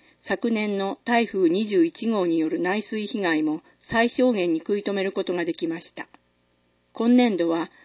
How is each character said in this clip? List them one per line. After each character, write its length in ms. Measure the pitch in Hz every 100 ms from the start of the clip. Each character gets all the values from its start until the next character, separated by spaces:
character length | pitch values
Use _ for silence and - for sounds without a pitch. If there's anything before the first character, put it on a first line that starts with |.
| _ _
昨 320 | - 190 240
年 260 | 220 214 196
の 220 | 196 -
台 240 | - 240 233
風 220 | 196 175
二 160 | 180 214
十 180 | 196
一 240 | 170 - 220
号 200 | 220 180
に 100 | 165
よ 100 | 160
る 120 | 160
内 240 | 175 208
水 240 | 208 214 208
被 120 | 214
害 240 | 185 156
も 200 | 156 156 - _
最 280 | - 226 233
小 240 | - 254
限 220 | 220 175
に 60 | 160
食 180 | - 208
い 60 |
止 100 | 202
め 100 | 196
る 80 | 196
こ 120 | 196
と 100 | 190
が 100 | 180
で 100 | 170
き 140 | 165 165
ま 120 | 165
し 120 | -
た。 160 | - - _ _ _ _ _ _ _ _
今 220 | - 233 247
年 200 | 247 185
度 140 | 170
は 220 | 165 165 _